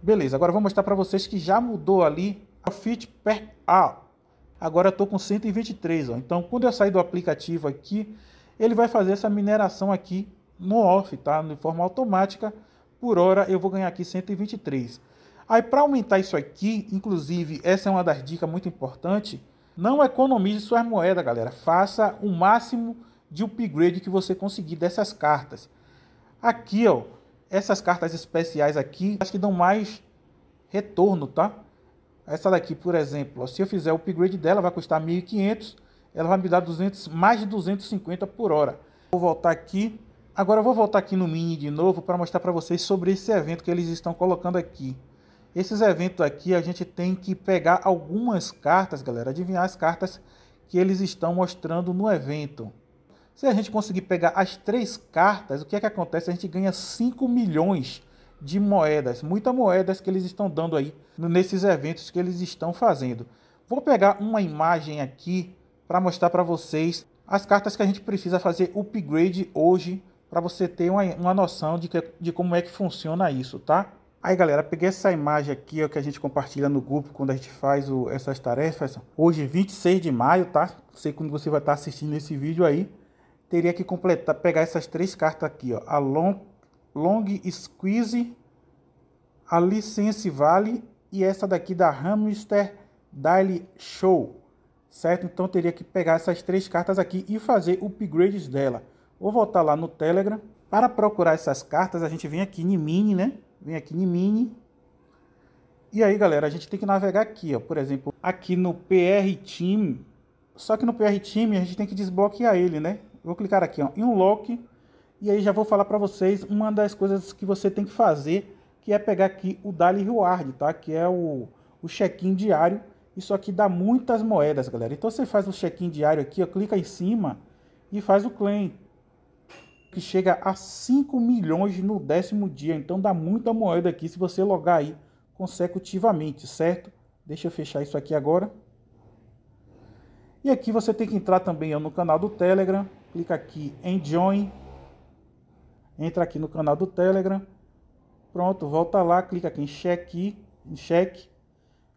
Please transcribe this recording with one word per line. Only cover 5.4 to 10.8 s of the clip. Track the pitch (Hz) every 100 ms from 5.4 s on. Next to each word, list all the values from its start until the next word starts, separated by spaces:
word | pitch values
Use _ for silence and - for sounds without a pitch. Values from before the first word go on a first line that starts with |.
| 214
e |
vinte | 202 220
e | -
três, | 170 165 127
ó. | 117
Então, | 131 175
quando | 175 247
eu | 247
sair | 240 202
do | 185
aplicativo | 175 180 175 147 - 165 147
aqui, | 139 - 208 208 214 - - _ -
ele | 220
vai | 233 233
fazer | 233 190
essa | 202 214
mineração | 208 202 214 190 - 196
aqui | 190 - 185 196 - _ -
no | 180
off, | 226